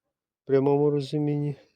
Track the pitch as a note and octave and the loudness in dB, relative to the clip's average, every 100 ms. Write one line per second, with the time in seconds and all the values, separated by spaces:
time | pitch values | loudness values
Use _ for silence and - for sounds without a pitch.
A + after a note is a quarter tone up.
0 | _ _ _ _ - C3+ C#3 C#3+ D3 D3 | _ _ _ _ -2 2 2 2 2 0
1 | C3+ D3+ D3 D3 D3 C#3 _ | -4 -4 -2 -2 -4 -8 _